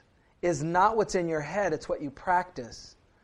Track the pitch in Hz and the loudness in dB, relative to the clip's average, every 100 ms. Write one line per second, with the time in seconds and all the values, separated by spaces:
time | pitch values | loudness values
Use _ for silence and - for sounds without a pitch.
0 | _ _ _ _ 175 156 156 175 208 226 | _ _ _ _ 0 0 0 4 4 4
1 | 196 190 170 156 147 185 190 151 - 175 | 0 0 0 -2 -2 -2 0 -2 -4 -6
2 | 147 - - 180 180 - 113 - - - | -6 -6 0 2 0 -8 -12 -14 -20 -20
3 | _ _ | _ _